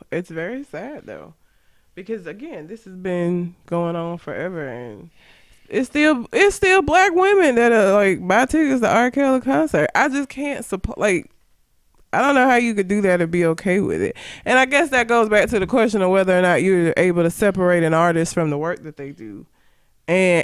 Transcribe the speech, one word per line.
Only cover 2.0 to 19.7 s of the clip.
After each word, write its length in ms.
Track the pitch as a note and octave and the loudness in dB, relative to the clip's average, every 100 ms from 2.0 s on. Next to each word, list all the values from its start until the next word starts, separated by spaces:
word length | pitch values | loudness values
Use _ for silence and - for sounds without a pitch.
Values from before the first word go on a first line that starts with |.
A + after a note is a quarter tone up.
| G3 A3 E3 | -12 -12 -12
again, 400 | G3 D#4 G#3 D#3 | -16 -14 -16 -16
this 180 | A3 F#3+ | -18 -18
has 100 | F#3 | -10
been 600 | F#3 F3 F3 F3+ F3 - - | -6 -2 -2 -2 -4 -10 -8
going 320 | E3+ E3+ E3+ | -4 -4 -6
on 200 | E3+ E3+ | -8 -10
forever, 460 | - A2 E3+ F3 C#3 | -10 -10 -8 -8 -10
and 400 | A#2+ A#2+ G#2 E3 _ _ _ _ _ - | -12 -14 -16 -20 _ _ _ _ _ -8
it's 220 | - B3+ | -6 -4
still, 380 | D4 D4+ C4 A3+ | 0 2 0 -2
it's 220 | - G4+ - | 2 2 2
still 260 | F#4+ F#4+ | 2 2
black 320 | D4 E4+ G4 | 4 2 2
women 420 | F4 F#4+ G4+ D#4 A#3+ | 2 2 4 4 4
that 160 | A#3 | 4
are, 220 | A3+ G3 | 4 4
like, 320 | G3+ G3+ F3 F3+ | 4 2 0 0
buy 200 | G#3 B3+ | 2 2
tickets 360 | D#4 D4 C4 | 0 0 2
to 80 | A#3 | 2
R. 200 | G#3+ B3 | 2 2
Kelly 320 | B3+ C#4 C4 | 0 0 0
concert. 480 | A#3+ C#4 D#4 D#3+ - - | 0 0 0 0 0 0
I 140 | C#4 | 0
just 200 | C4+ C4+ | -2 -6
can't 360 | C4 C#4+ C4+ - | -8 -8 -8 -8
suppo-, 320 | F#3+ A3 - | -8 -6 -2
like, 340 | G3+ F3+ - _ _ _ _ _ _ _ _ | -2 -2 -4 _ _ _ _ _ _ _ _
I 80 | - | 0
don't 140 | C4+ C#4 | 2 4
know 100 | B3+ | 4
how 80 | A#3+ | 4
you 160 | A#3+ G#3 | 2 -2
could 140 | F#3 | -2
do 100 | G#3 | 0
that 180 | G3 F3+ | 2 0
and 100 | E3+ | 0
be 140 | F3 E3+ | 0 0
okay 340 | E3 G3+ F#3 | -2 -2 0
with 220 | - D#2+ | 0 -2
it. 160 | G2 - - - | -4 -6 -16 -10
And 160 | - B3+ | 0 2
I 60 | C4 | 2
guess 240 | C#4+ D#4 | 2 0
that 180 | C4 A#3 | 0 2
goes 220 | A#3 A3+ | 2 4
back 180 | G#3 - | 2 2
to 80 | A3 | 0
the 80 | F#3 | 0
question 340 | C4 A#3 G#3 | 2 2 2
of 80 | F#3 | 2
whether 260 | F#3+ F#3 F3+ | 2 2 2
or 40 | |
not 200 | F3+ D#3+ | 2 2
you're 320 | F#3 F#3 E3 - | 2 2 2 2
able 260 | F3+ F3 | 0 2
to 60 | E3+ | 0
separate 520 | - G#3 F#3+ F3+ F3 | 0 -2 0 2 2
an 100 | D#3+ | 2
artist 400 | D#3+ F3 E3 E3 | 2 2 0 -2
from 160 | - D#3 | -2 -2
the 80 | C#3+ | -4
work 260 | D#3+ - | -6 -8
that 140 | D#3 D3 | -12 -16
they 140 | C#3 | -16
do. 320 | C3+ A2 G2+ - _ _ | -16 -16 -16 -18 _ _